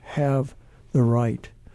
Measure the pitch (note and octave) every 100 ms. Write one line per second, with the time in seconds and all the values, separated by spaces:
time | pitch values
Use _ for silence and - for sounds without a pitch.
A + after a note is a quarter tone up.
0 | - - C#3+ C3+ C#3 - - - - C#3
1 | A#2 A#2+ A#2+ A#2 - - -